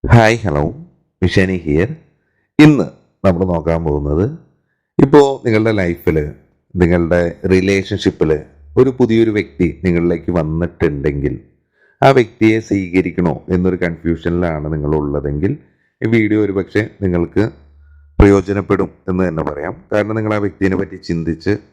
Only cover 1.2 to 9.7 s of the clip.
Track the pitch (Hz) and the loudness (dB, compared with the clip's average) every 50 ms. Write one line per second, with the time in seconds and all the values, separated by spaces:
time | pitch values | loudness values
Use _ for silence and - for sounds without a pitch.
1.2 | 92 90 - 101 92 95 95 87 80 78 71 78 92 131 156 - _ _ _ _ | -4 0 2 2 0 0 -2 -6 -2 -2 0 0 0 -2 -6 -16 _ _ _ _
2.2 | _ _ _ _ _ _ _ - 151 151 147 123 85 - - _ _ _ _ _ | _ _ _ _ _ _ _ 6 6 6 6 4 0 -4 -8 _ _ _ _ _
3.2 | - 98 90 85 95 90 87 82 76 82 82 82 82 78 73 73 71 73 73 80 | 0 0 0 0 -2 -2 -2 -2 -2 -2 -2 -2 -2 -2 -4 -2 -2 -2 0 0
4.2 | 98 131 156 165 _ _ _ _ _ _ _ _ _ _ _ - 143 139 143 147 | -2 -2 -4 -12 _ _ _ _ _ _ _ _ _ _ _ 2 4 6 8 6
5.2 | 139 139 139 127 - 120 110 107 107 113 110 101 92 87 85 - - 90 80 78 | 6 6 0 -4 -2 0 0 2 2 0 0 0 0 -2 -4 -2 -2 -2 0 0
6.2 | 73 73 - - _ _ _ _ _ _ - 90 87 82 87 87 85 80 87 87 | -2 -4 -10 -16 _ _ _ _ _ _ 0 0 2 2 2 0 2 2 0 0
7.2 | 87 85 85 - - 92 92 95 92 95 98 98 92 - 104 90 - 95 87 - | 0 -2 -6 -6 0 2 2 2 2 2 0 -2 -2 -4 -8 -2 -2 -4 -2 0
8.2 | - 78 78 76 - - _ _ - - - 123 131 135 127 127 123 110 113 113 | 0 0 0 -2 -4 -14 _ _ -20 -4 0 2 2 2 2 0 0 2 2 2
9.2 | 113 110 104 104 90 - - - 90 80 | 2 2 0 -4 -6 -6 -4 -4 -4 -4